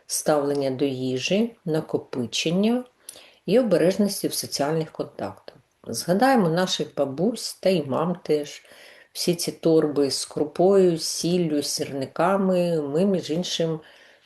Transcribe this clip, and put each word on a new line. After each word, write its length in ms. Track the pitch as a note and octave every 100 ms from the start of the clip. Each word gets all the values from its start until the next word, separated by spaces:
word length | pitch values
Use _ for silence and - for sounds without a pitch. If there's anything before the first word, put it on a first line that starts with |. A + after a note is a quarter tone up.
| -
ставлення 640 | - - D3+ C#3+ C#3+ C3+
до 140 | B2+ C#3+
їжі, 680 | B2+ B2+ B2+ - G3 A#3 - E3
накопичення 1160 | D#3 D#3 C3+ - C3+ A2+ - D#3+ F3+ G#3+ B3 B3 _ - - - _ -
і 140 | A3+
обережності 680 | A3+ E3+ E3 G3 G3+ - D3
в 60 |
соціальних 580 | - - - C#3+ D#3+ D#3
контактах. 640 | - C3 - G2 - - - _ _ -
Згадаємо 640 | A#2+ - F#3+ C4 B3+ E3+
наших 460 | E3+ F#3 - C#3+ -
бабусь 580 | C3+ C3+ G3+ A3 -
та 160 | - F#3
й 140 | F3+
мам 320 | C3+ B2+ E3 F3
теж. 400 | - D3+ D3 - - - - - -
Всі 220 | - - F3
ці 160 | -
торби 600 | - E3 D#3+ D3+ C#3 C#3
з 140 | - -
крупою, 720 | D3+ D3 - F3+ G3 F3+ D#3+
сіллю, 680 | - - E3 F3+ E3 D3
сірниками, 1160 | C#3+ - C#3 C3+ C3 - E3+ G3 F#3+ F3+ F3 D#3+
ми, 240 | C#3+ D3+ G3+
між 240 | F3+ C#3+
іншим, 500 | D#3+ F3 - E3 D#3 - - - _